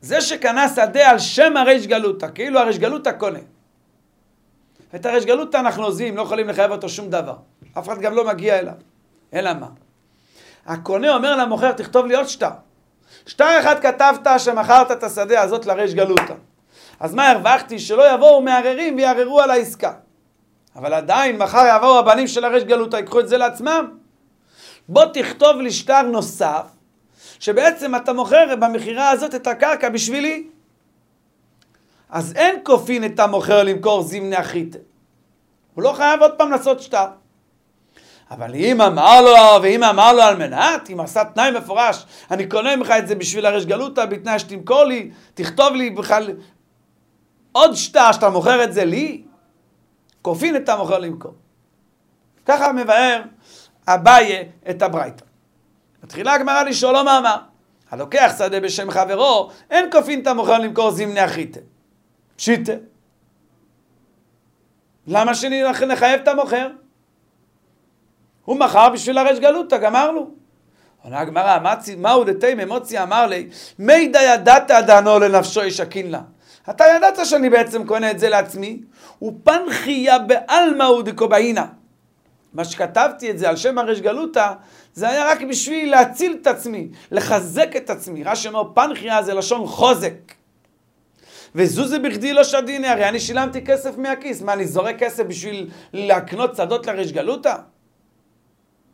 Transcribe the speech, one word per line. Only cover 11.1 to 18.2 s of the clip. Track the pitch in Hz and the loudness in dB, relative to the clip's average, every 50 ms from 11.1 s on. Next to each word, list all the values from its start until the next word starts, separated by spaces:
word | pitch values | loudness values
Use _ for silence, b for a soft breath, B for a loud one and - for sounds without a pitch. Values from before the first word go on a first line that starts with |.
| 285 | 0
אומר | 254 240 285 285 | 0 0 -2 -2
למוכר, | 269 254 233 220 214 226 262 | -2 -2 -2 -2 -2 -2 -2
"תכתוב | 247 247 208 165 - 247 247 | -2 -2 -8 0 0 0 0
לי | 247 247 | 2 -2
עוד | 262 277 269 | -2 -2 -4
שטר. | - - 220 165 - - _ _ _ _ _ _ _ _ b b b b b | -6 -6 -6 -6 -6 -8 _ _ _ _ _ _ _ _ b b b b b
שטר | - - - 285 311 330 320 | -20 0 0 2 4 4 2
אחד | - 285 302 294 | 4 2 0 2
כתבת | - 269 247 247 277 277 277 - - 277 262 254 | 0 -2 0 4 2 2 2 2 0 0 0 2
שמכרת | 247 240 233 220 208 - 233 254 254 247 | 0 -2 -2 -2 0 4 6 6 6 4
את | 254 - - | -2 -6 -6
השדה | 214 165 202 202 202 233 226 | -10 -6 -6 -2 0 2 0
הזאת | 202 185 208 226 233 | 2 0 -2 -6 -4
לריש | 202 190 185 208 196 175 | -4 -4 -2 -2 -4 0
גלותא. | 170 190 190 190 - - - - - _ _ _ _ _ b b b b b b b | -2 -2 0 0 -2 -2 -2 -10 -18 _ _ _ _ _ b b b b b b b
אז | - 160 - | -12 -8 -4
מה | 233 277 277 | 2 4 4
הרווחתי? | 247 214 175 214 254 254 - - 226 208 | 4 4 4 2 0 0 0 -6 -12 -12
שלא | - - 208 233 277 285 262 | -8 -4 2 4 4 4 4
יבואו | 247 | 6